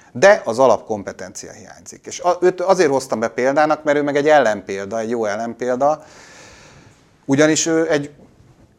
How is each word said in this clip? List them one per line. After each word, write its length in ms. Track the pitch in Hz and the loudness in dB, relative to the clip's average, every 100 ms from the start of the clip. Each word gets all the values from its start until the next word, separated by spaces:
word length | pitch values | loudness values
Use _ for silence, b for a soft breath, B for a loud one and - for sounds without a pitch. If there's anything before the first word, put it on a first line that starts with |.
| b | b
de 300 | 123 185 208 | 2 4 4
az 140 | - 113 | 0 2
alapkompetencia 920 | 131 104 - 107 98 92 92 - 87 | 4 4 -2 -8 -8 -12 -14 -16 -18
hiányzik. 540 | - 92 - 85 - - | -20 -20 -20 -20 -20 -16
És 140 | - | -6
a-, 180 | - - | -2 0
őt 200 | 180 180 | 0 0
azért 300 | 180 185 160 | 0 2 2
hoztam 300 | 135 135 113 | 0 -2 -4
be 80 | 113 | -4
példának, 560 | - 127 143 156 151 | -2 0 2 2 0
mert 140 | 147 147 | 0 -2
ő 40 | |
meg 140 | 147 143 | 0 0
egy 120 | 147 | 4
ellenpélda, 680 | 151 127 104 92 98 98 113 | 4 4 0 -6 -10 -6 -6
egy 120 | 113 | -4
jó 140 | 120 | -4
ellenpélda, 800 | 107 101 117 113 123 127 143 156 B B B B B B B B B B B _ | -4 -4 -8 -6 -4 0 0 -2 B B B B B B B B B B B _
ugyanis 420 | - 139 156 156 170 | -2 2 2 2 0
ő 240 | 160 160 | -2 0
egy 240 | 151 143 - - _ _ _ _ | -2 -4 -14 -20 _ _ _ _